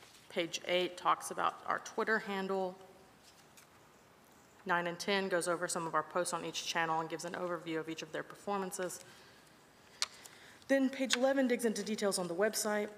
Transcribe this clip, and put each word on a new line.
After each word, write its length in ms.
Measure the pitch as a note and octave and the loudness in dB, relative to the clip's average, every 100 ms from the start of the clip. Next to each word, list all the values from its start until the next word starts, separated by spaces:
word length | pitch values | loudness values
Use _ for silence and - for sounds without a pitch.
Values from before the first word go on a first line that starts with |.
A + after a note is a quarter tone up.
| - - - | -20 -20 -8
Page 320 | G3 E3+ - - | -4 -4 -4 0
eight 300 | F3+ F3+ - | 0 0 0
talks 340 | E3 D#3+ - | 2 2 0
about 300 | F3+ E2 - - | 0 0 0 -2
our 120 | - - | -4 -4
Twitter 340 | - G#3+ A3 | -4 0 0
handle. 580 | - G3 F#3+ F#3+ F#3 F#3 - - - - - - - - - - - - - - - - - - G3 | 0 -4 -2 -2 -2 -6 -16 -20 -20 -20 -20 -20 -20 -20 -20 -20 -20 -20 -20 -20 -20 -20 -20 -10 0
Nine 220 | F3 F3 | 2 2
and 120 | E3+ | -2
ten 300 | - G3 F#3+ | 2 2 4
goes 180 | F3+ E3+ | 2 2
over 220 | E3+ F3 | 0 0
some 180 | - E3 | -2 0
of 80 | D#3 | 0
our 80 | |
posts 300 | D3+ F#3 F3 | 2 0 0
on 100 | E3+ | -2
each 220 | E3 D#3+ - | -4 -4 -2
channel 340 | F3 E3 D#3+ | 0 2 2
and 100 | D#3+ | 0
gives 140 | D#3+ | -4
an 100 | E3+ | -6
overview 460 | F3 F3+ F3 E3 D#3+ | -4 -4 -4 -4 -4
of 80 | D#3 | -4
each 140 | D#3+ | -6
of 100 | D#3+ | -6
their 120 | D3+ | -6
performances. 840 | D3+ - - G3+ F#3 F3+ F3+ - - - - - - - - - - - - - - - - - - | -8 -8 -4 -2 -2 -4 -6 -6 -14 -20 -20 -20 -20 -20 -20 -20 -20 -6 -6 -6 -20 -20 -20 -12 2
Then 220 | C4+ C4 | 4 4
page 260 | C4+ C4 B3 | 2 0 4
eleven 320 | C4 C#4 C4 | 4 6 4
digs 160 | A#3+ | 4
into 200 | A#3+ G#3 | 2 0
details 360 | G3 G#3+ G3+ F#3+ | -2 0 0 0
on 80 | F3 | 0
the 80 | E3+ | 2
website. 540 | G#3+ G#3 G#3+ G#3 G#3 | 2 2 0 0 -2